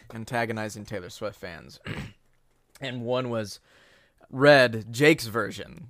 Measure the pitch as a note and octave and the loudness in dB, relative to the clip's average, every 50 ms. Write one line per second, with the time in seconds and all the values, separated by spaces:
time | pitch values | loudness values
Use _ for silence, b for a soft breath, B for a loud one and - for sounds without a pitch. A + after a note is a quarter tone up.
0 | - - - A2+ A2+ - B2+ A#2 A#2 A2 A2+ A2 G#2+ G#2+ G2+ A2 G2+ - A2 G2 | -16 -16 -14 -14 -10 -4 -2 -2 -2 -2 -2 -4 -6 -8 -8 -12 -12 -10 -10 -10
1 | F2 F2+ - - A2+ G2+ F#2+ - - F2+ E2+ D2+ B1 C2+ - - - - - - | -10 -12 -12 -8 -8 -8 -8 -10 -14 -14 -14 -14 -16 -20 -20 -16 -12 -12 -10 -10
2 | - G#2+ - _ _ _ _ _ _ _ _ _ _ _ - - C#3 C3 B2 B2 | -12 -12 -16 _ _ _ _ _ _ _ _ _ _ _ -18 -12 -10 -8 -8 -6
3 | A#2 A#2 B2 B2+ B2+ B2 A#2 A2+ G#2+ G2 - - b b b b b b b b | -4 -2 -2 -2 -2 -2 -4 -4 -6 -6 -10 -16 b b b b b b b b
4 | b b b b b - - C3 C#3 D3 D3 C#3 B2+ A#2+ A2+ A2 G#2 A2+ A#2 A#2+ | b b b b b -8 0 4 8 8 10 10 8 6 2 -2 -8 -6 0 4
5 | D3 D#3 E3 - - A#2 G2+ A#2 G#2 G#2+ G2+ G2 - - - - - | 6 6 6 4 2 -4 -4 -4 -4 -4 -6 -12 -14 -16 -16 -18 -20